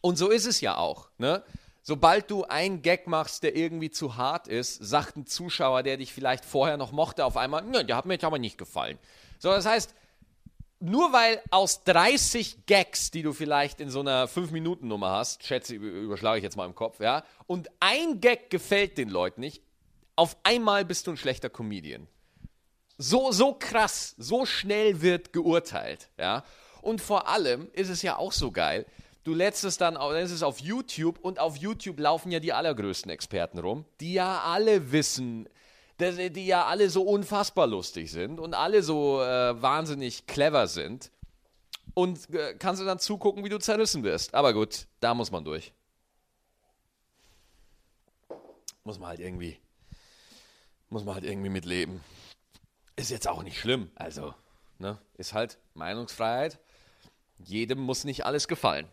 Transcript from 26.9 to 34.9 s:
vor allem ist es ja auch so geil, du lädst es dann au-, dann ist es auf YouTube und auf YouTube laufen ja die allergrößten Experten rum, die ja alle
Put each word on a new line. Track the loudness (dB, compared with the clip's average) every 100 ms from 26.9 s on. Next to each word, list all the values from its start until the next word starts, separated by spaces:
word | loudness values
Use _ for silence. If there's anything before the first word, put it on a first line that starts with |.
| -4
vor | 0 0 2
allem | 0 2 -2 -4
ist | -6 -4
es | -2
ja | -2 -2
auch | -2
so | -2 -2
geil, | 0 0 0 -6 -16 -20 _
du | -4
lädst | 0 0 0
es | -4 0
dann | 0 0
au-, | -2
dann | -2
ist | -2
es | 0
auf | -2 -2
YouTube | -6 -6 -6 -2 -2 -2
und | -6 -2
auf | -2 -2
YouTube | -8 -6 -10 0
laufen | 2 2 0
ja | -4
die | 0
allergrößten | 0 0 0 -2 -4 -8
Experten | -10 -6 -4 -4 -2
rum, | -4 -4 -8 _
die | -4
ja | 0 0 -2
alle | -2 2 4 4 4